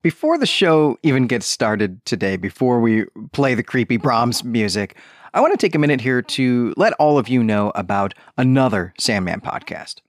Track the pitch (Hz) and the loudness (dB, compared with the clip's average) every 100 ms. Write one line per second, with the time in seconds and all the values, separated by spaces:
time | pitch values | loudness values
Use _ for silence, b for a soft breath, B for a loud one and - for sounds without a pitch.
0 | 175 - 302 330 247 - 180 156 151 - | -2 -2 -2 0 0 0 2 4 2 0
1 | 156 127 120 120 - - 113 104 104 92 | 0 2 0 -2 -4 -2 -2 0 -2 -4
2 | - 87 - 95 95 - 127 120 113 110 | -8 -4 -2 -2 -6 -2 0 2 2 2
3 | 101 - 110 - 135 120 - 131 110 117 | -2 -10 -10 -2 0 0 -2 -2 0 0
4 | 135 117 120 113 123 113 104 101 98 - | 0 2 0 -2 -4 -2 0 -2 -6 -10
5 | B B B - 302 403 202 151 147 139 | B B B 0 2 2 0 2 2 0
6 | 120 123 - - 127 123 117 98 208 - | 0 -2 -2 -2 0 0 -2 0 0 2
7 | 151 143 110 127 113 104 104 - 87 101 | 4 4 2 0 2 0 0 -4 -4 -2
8 | 98 - b - 127 131 131 107 90 - | -2 -6 b -2 2 4 2 0 -4 -6
9 | - 104 90 87 - - - 80 - - | -2 -2 -2 -6 -8 -10 -12 -16 -14 -20